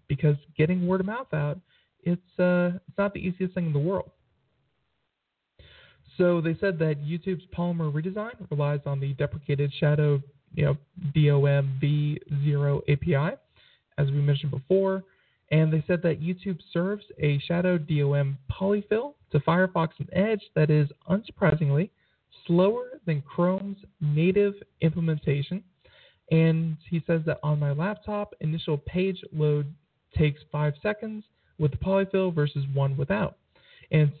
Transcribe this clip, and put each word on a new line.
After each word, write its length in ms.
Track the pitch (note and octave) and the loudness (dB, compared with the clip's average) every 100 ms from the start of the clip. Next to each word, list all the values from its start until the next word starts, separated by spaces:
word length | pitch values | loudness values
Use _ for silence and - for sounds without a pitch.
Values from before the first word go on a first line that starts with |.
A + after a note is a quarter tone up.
| - | -6
because 280 | C#3+ D3+ C#3+ - - | 0 2 0 -2 0
getting 300 | D#3+ F#3 F3 | 0 2 0
word 120 | F#3+ | 0
of 60 | F#3+ | -2
mouth 280 | A#3 C4 | -6 -6
out, 260 | D#3 D3 F3+ - _ _ _ | -4 -4 -6 -12 _ _ _
it's, 380 | E3+ F3 - - | -4 -4 -4 0
uh, 320 | F3+ F3+ F3+ F3+ - | 2 2 0 -4 -8
it's 100 | - | -4
not 160 | G3+ | -4
the 60 | - | -4
easiest 340 | F#3 F3+ F#3 | -6 -4 -4
thing 140 | F#3 E3 | -4 -2
in 60 | |
the 60 | C#3+ | 0
world. 300 | D#3+ G3 - _ _ _ _ _ _ _ _ _ _ _ _ _ _ - - - - _ _ - | 0 -2 -6 _ _ _ _ _ _ _ _ _ _ _ _ _ _ -20 -20 -20 -20 _ _ 0
So 240 | F3+ F3 | 2 2
they 140 | D#3+ D#3+ | 0 -2
said 200 | G3 D#3+ | -2 0
that 240 | D#3+ D3 | -2 -2
YouTube's 420 | D3 E3+ G3 F3 - - | -4 -6 -6 -6 -8 -6
Polymer 360 | F3 E3+ D#3 | -4 -2 -2
redesign 580 | D3 F3+ G#3 A3 B3 - | -2 -4 -6 -10 -12 -6
relies 300 | D3 D3 D3 C#3+ | -2 -2 -2 -4
on 140 | C#3 | -4
the 140 | C#3 | -4
deprecated 580 | C3+ D3 - - C#3 C#3+ - | -4 -4 -4 -4 -2 -2 0
Shadow, 420 | D3 D3+ D3 C#3+ C#3+ _ _ | 2 4 2 0 -2 _ _
you 120 | - D3 | -2 0
know, 120 | C#3+ _ - C#3 | 0 _ -8 -2
D 160 | D#3 D3 | 4 4
O 160 | C#3+ C#3+ | 6 4
M 320 | C#3+ C#3 C3 | 2 0 0
V 380 | D3 D3 D3 D3 - C#3+ | 0 2 0 -4 -4 -2
zero 380 | D3 C#3+ C#3+ C#3+ - | 0 2 2 0 0
A 80 | C#3+ | 0
P 200 | E3+ C#3 | 2 0
I, 180 | E3 C#4 _ _ _ _ _ - | 0 -4 _ _ _ _ _ -2
as 100 | C#3 | 0
we 100 | C#3+ | 2
mentioned 300 | C#3+ C#3+ C#3+ | 2 2 -2
before. 520 | C3 - F#3+ F#3+ F#3+ - _ _ _ - | -4 0 2 2 -2 -8 _ _ _ 0
And 220 | D#3 D#3 | 2 4
they 100 | D#3 - | 2 0
said 140 | F3 | 0
that 180 | E3+ C#3+ | 0 -2
YouTube 380 | E3 F3+ G3 E3 - | -4 -4 -6 -8 -6
serves 320 | E3+ F#3 G#3 - - | -4 -2 -4 -10 -4
a 200 | D3 C#3+ | 0 0
Shadow 380 | - E3+ F3+ F3 | 0 0 2 0
D 240 | D3 D3+ | 0 0
O 100 | C#3+ | 2
M 240 | C#3+ C#3 C#3 - | 2 0 -4 -8
polyfill 640 | - G3 G#3 G3+ G#3+ C#4+ - _ | -4 0 0 0 -2 -2 -10 _
to 80 | D3+ | 0
Firefox 480 | D#3 F3 F#3 F3 D#3+ - | 2 2 2 0 -2 -6
and 100 | - | -4
Edge 280 | F3+ G#3+ G#3 - D#3 | 0 0 0 -2 0
that 140 | D3+ | 4
is, 180 | D3+ C#3+ - - | 4 2 -4 -4
unsurprisingly, 800 | G3 - - F#3 D3+ C#3+ C#3+ G3 _ _ _ _ - - | -4 -4 0 2 2 2 0 -2 _ _ _ _ -10 0
slower 540 | E3+ G3 A#3+ B4 - E3+ | 4 4 2 -6 -8 -4
than 160 | D3 | -4
Chrome's 540 | - - F3 F#3+ G3+ G3 - - | -4 -2 0 -2 -6 -12 -16 -6
native 540 | D3 D3 F3+ G3+ G3+ G3+ - _ | -2 2 2 2 0 -2 -14 _
implementation. 840 | D#3+ E3+ E3 D3+ - C#3+ C#3 F#3 - _ _ _ _ _ - | 0 0 -2 -2 -2 -2 -2 -8 -10 _ _ _ _ _ 0
And 460 | D#3+ D#3+ D#3+ E3 D#3 - | 4 4 4 0 -4 -4
he 140 | E3+ - | -4 0
says 160 | E3 D#3 | 0 0
that 140 | - | -2
on 160 | D3+ D3 | 0 0
my 140 | C#3+ | 0
laptop, 600 | C#3+ F#3+ G#3 - G#3 G3+ - | 0 -2 -4 -6 -6 -8 -6
initial 380 | D#3 E3 - C#3+ | -6 -4 -4 -4
page 440 | - F3+ F#3+ F#3 - | -4 -2 -2 -4 -8
load 400 | D#3 D3+ D3 C#3+ - _ _ _ - | -2 0 0 -2 -10 _ _ _ 0
takes 240 | D3+ C#3+ - | 0 0 -8
five 240 | D3+ D3+ C#3+ | -4 -2 -2
seconds 440 | G#3 G#3 A3 G#3+ - _ _ - | -4 -6 -8 -12 -14 _ _ -2
with 120 | D3+ | -2
the 60 | - | -2
polyfill 560 | F#3+ G3 G3 F#3+ F#3 | 0 0 2 0 0
versus 320 | E3 D3 C#3+ C#3 | 0 -2 -2 -2
one 220 | C3+ C#3 C3+ | 0 0 -2
without. 400 | C#3 G#3 - - _ _ _ - - | -2 -2 -4 -8 _ _ _ -20 -2
And 200 | D#3 D3 - | 2 2 0